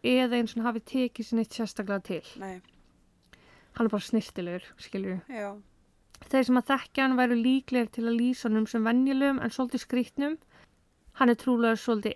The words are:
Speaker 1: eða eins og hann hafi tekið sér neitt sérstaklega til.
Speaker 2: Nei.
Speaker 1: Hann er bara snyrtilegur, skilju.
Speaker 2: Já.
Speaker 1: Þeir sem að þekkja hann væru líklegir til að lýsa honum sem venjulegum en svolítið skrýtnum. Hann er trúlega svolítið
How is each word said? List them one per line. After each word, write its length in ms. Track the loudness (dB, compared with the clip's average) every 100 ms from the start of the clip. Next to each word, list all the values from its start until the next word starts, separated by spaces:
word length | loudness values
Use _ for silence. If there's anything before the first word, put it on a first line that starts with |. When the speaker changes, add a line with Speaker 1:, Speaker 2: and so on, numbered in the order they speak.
| 2
Speaker 1:
eða 320 | 2 2 0
eins 160 | -2
og 80 | -2
hann 80 | -2
hafi 140 | -4 -4
tekið 400 | -2 -2 -4 -2
sér 140 | -2
neitt 180 | -2 -4
sérstaklega 460 | -6 -6 -4 -6 -4
til. 240 | -10 -10 -14
Speaker 2:
Nei. 240 | -12 -12 -18 _ _ _ _ _ _ -20 _ -20 _
Speaker 1:
Hann 160 | -2 0
er 60 | 0
bara 100 | 0
snyrtilegur, 640 | -2 -2 -8 -8 -8 -12 -20
skilju. 400 | -12 -8 -6 -8 -8
Speaker 2:
Já. 240 | -10 -10 -12 -20 _ _ _ _ -20 -2
Speaker 1:
Þeir 160 | 0 4
sem 120 | 2
að 120 | 2
þekkja 340 | -2 -2 -2
hann 140 | 0 2
væru 180 | 2 2
líklegir 480 | 4 2 2 -2 -2
til 100 | -2 0
að 120 | 2
lýsa 260 | 2 0 0
honum 200 | 2 2
sem 160 | 0 2
venjulegum 560 | 4 4 2 2 0
en 120 | -4
svolítið 300 | -4 -2 -4
skrýtnum. 540 | -2 -2 -2 -2 -4 -4 _ -20 -20 _ _ _ -20 2
Hann 160 | 4
er 40 | 4
trúlega 360 | 2 2 2 2
svolítið 340 | 0 -2 -2